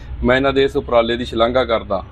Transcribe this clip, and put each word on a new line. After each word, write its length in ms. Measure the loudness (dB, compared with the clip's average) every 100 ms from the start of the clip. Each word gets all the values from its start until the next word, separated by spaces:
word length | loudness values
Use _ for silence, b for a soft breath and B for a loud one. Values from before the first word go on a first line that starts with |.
| B B
ਮੈਂ 120 | 0 2
ਇਹਨਾਂ 180 | 2
ਦੇ 100 | 2
ਇਸ 120 | 0 0
ਉਪਰਾਲੇ 420 | 0 2 2 0
ਦੀ 80 | -4
ਸ਼ਲਾਘਾ 400 | 0 2 2 0
ਕਰਦਾ। 380 | -2 -2 -6 -6